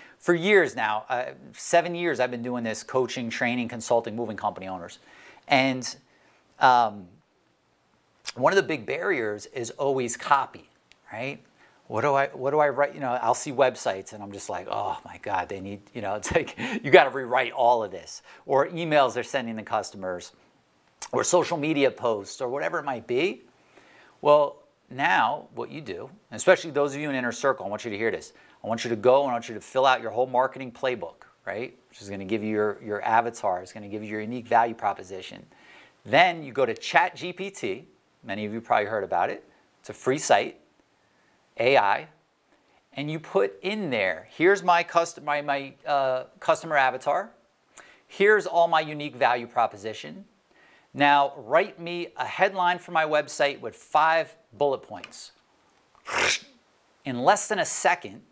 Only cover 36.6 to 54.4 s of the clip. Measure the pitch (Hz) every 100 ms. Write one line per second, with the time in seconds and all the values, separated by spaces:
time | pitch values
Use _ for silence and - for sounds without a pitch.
36.6 | 123 110 - 165 180 139 180 180 196 -
37.6 | 110 107 - _ _ _ 117 98 107 113
38.6 | - 117 104 110 95 87 120 - - _
39.6 | _ _ - - 135 135 - 101 131 -
40.6 | _ _ _ _ _ _ _ _ _ -
41.6 | 120 135 101 123 156 _ _ _ _ _
42.6 | _ _ _ - 147 160 160 196 196 -
43.6 | 185 214 175 113 95 80 - - 170 196
44.6 | 180 175 170 170 170 - 147 147 147 139
45.6 | 135 127 - 143 135 127 131 _ - 151
46.6 | 165 147 131 131 143 165 220 _ _ _
47.6 | _ - - _ _ - 202 214 175 170
48.6 | 170 160 156 151 147 120 123 123 117 123
49.6 | 113 104 107 107 151 190 - _ _ _
50.6 | _ _ _ 135 143 143 139 147 110 156
51.6 | 202 165 170 175 170 - 123 - 190 190
52.6 | 175 175 - 170 156 151 143 - 143 139
53.6 | 113 - - 151 160 165 156 -